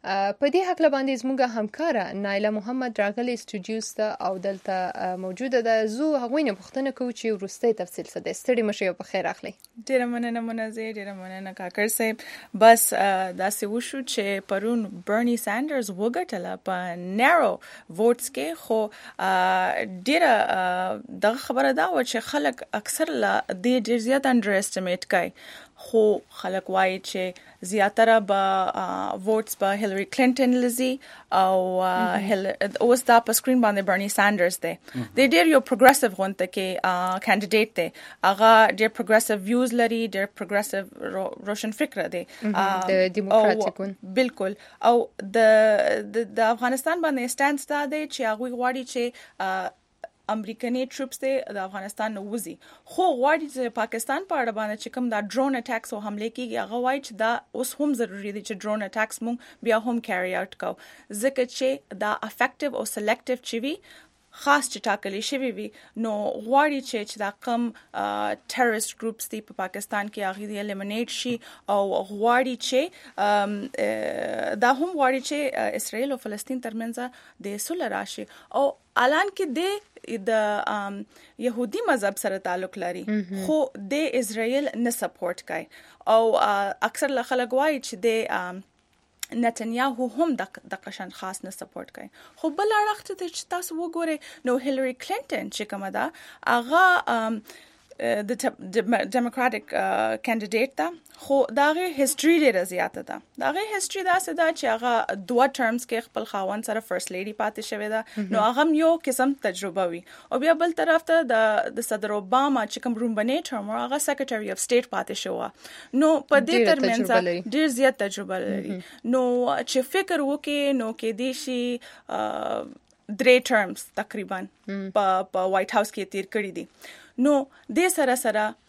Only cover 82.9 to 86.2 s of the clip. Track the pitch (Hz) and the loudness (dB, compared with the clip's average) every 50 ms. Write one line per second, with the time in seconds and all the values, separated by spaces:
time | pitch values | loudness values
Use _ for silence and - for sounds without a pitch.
82.9 | 175 180 190 214 214 214 190 175 196 196 190 294 311 311 277 254 _ 208 196 190 | -6 -6 -6 -4 -2 -4 -4 -4 -8 -6 -2 0 2 2 2 0 _ -12 -6 -4
83.9 | 277 294 320 285 - 254 247 208 214 220 226 226 254 277 294 262 - 220 240 233 | -2 0 0 0 0 -2 -2 -2 -4 -4 -2 0 0 0 -2 -2 -2 -2 -2 -2
84.9 | 233 - 214 175 _ _ 185 175 180 - - - 165 165 170 _ - - - - | -2 -2 -6 -8 _ _ -6 -4 -4 -6 -8 -8 -8 -8 -8 _ -18 -20 -20 -20
85.9 | - _ - - 220 226 | -20 _ 2 4 6 6